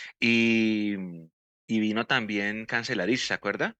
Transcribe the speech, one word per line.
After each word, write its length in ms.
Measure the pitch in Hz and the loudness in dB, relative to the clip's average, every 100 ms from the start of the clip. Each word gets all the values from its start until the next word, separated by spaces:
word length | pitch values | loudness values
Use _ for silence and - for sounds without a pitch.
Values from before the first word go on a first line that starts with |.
| - - | -14 -4
y, 760 | 117 117 113 113 110 107 104 101 92 85 82 _ _ _ - | 2 4 4 4 4 2 0 -4 -6 -10 -16 _ _ _ -2
y 100 | 110 | 0
vino 280 | 107 107 117 | 2 0 0
también 580 | 135 107 104 101 107 113 | 0 0 -2 -2 -4 -4
Cancelarich, 640 | 120 113 117 90 127 - | -4 -2 -2 0 0 0
¿se 60 | 98 | -2
acuerda? 420 | 101 101 180 - | -2 -2 -4 -6